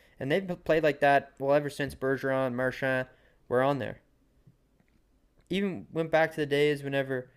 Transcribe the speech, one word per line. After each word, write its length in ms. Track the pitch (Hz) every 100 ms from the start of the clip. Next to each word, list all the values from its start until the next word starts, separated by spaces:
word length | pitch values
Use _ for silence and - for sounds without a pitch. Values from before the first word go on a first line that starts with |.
| _ -
And 120 | 131
they've 160 | 175 190
p-, 80 | 175
played 260 | - 160
like 160 | 156 143
that, 320 | 143 139 135 -
well, 160 | 135
ever 160 | 143 147
since 240 | - 135
Bergeron, 600 | - 131 135 135 131 131
Marchand 540 | 123 127 - 135 131 127 _ _ _ -
were 140 | 123
on 160 | 135 143
there. 200 | 104 104 _ _ _ _ _ _ _ _ _ _ _ _ _ _ -
Even 360 | 185 202 135 -
went 200 | 160 160
back 200 | 156 160
to 60 | 156
the 80 | 143
days 360 | 143 147 143
whenever, 460 | 139 139 135 131 127